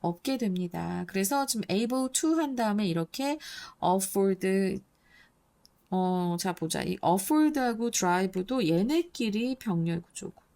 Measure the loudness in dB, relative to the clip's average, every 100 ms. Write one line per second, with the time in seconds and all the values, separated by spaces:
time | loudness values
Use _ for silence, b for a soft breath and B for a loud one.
0 | -4 -4 -2 -2 0 -2 -4 -4 -4 -4
1 | -4 -2 0 0 0 -2 0 0 2 0
2 | 0 0 0 2 0 0 0 0 0 0
3 | -2 -4 -4 -4 B B B B 2 2
4 | 2 2 2 2 0 2 0 -2 -10 _
5 | b b b _ _ _ _ _ -4 0
6 | 2 2 0 0 -2 -4 -4 -2 -2 -2
7 | 2 2 4 4 4 4 0 0 -2 0
8 | 2 2 2 -2 -2 0 2 4 4 2
9 | 0 -2 -2 0 -2 -4 -2 0 0 -2
10 | -6 -12 -14 -14 _